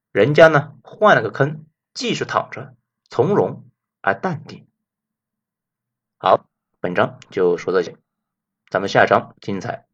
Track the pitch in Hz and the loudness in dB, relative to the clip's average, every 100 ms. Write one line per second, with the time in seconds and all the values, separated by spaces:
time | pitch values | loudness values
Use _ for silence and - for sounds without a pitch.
0 | _ 98 123 151 160 147 - - - - | _ 0 2 6 6 6 -2 -10 -16 0
1 | 208 135 110 - 143 156 - _ _ - | 2 4 0 -2 -4 -4 -16 _ _ -10
2 | 240 160 - - - - 139 _ _ _ | -6 -6 -4 -6 -6 -12 -18 _ _ _
3 | _ - 156 180 98 - - _ _ _ | _ -4 -2 0 -2 -6 -20 _ _ _
4 | 98 98 190 160 - - _ _ _ _ | -6 -4 -6 -8 -12 -20 _ _ _ _
5 | _ _ _ _ _ _ _ _ _ _ | _ _ _ _ _ _ _ _ _ _
6 | _ _ 92 107 - _ _ _ 90 92 | _ _ 0 0 -2 _ _ _ -6 -2
7 | 117 - - 95 90 87 - 92 82 - | -2 -4 -10 -2 0 0 -2 -2 -4 -10
8 | _ _ _ _ _ _ _ 95 98 127 | _ _ _ _ _ _ _ -6 0 2
9 | 98 101 - - - 98 113 - _ | 2 2 -2 -14 -10 -10 -8 -12 _